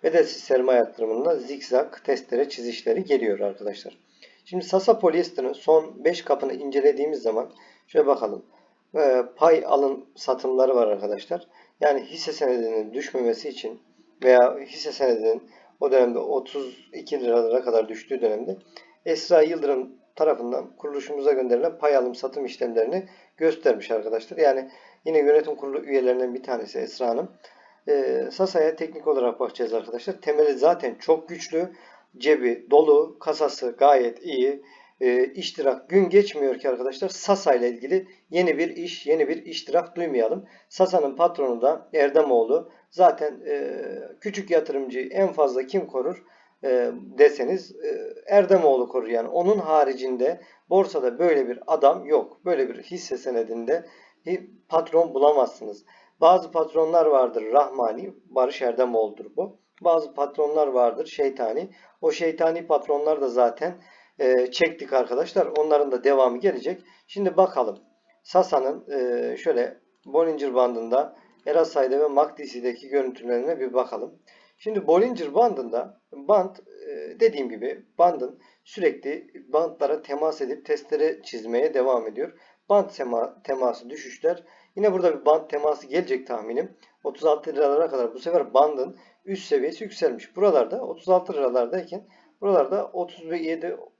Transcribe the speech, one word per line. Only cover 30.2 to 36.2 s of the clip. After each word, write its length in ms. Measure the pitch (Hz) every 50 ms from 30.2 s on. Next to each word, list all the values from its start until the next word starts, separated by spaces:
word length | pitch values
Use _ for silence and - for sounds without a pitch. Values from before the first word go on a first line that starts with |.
Temeli 380 | - 147 147 147 151 147 135 123
zaten 360 | 131 160 175 170 - 123 113
çok 340 | - - - 160 160 160 -
güçlü. 440 | 175 170 - - 160 160 180 170 - - - - - _ _ _ _ 127
Cebi 480 | 120 143 151 139 123 120 117 120 - -
dolu, 480 | 135 147 156 151 147 147 156 - - -
kasası 560 | - 160 151 - 156 139 - - 135 123 120 -
gayet 440 | 139 143 143 131 123 117 - -
iyi. 400 | - 175 147 127 127 139 143 139 - _ - - - _ _ _
Ee, 240 | 131 127 123 127 127
iştirak 640 | 139 - 190 - - - - 147 135 123 127 - -
gün 200 | 165 196 190 175
geçmiyor 500 | 180 202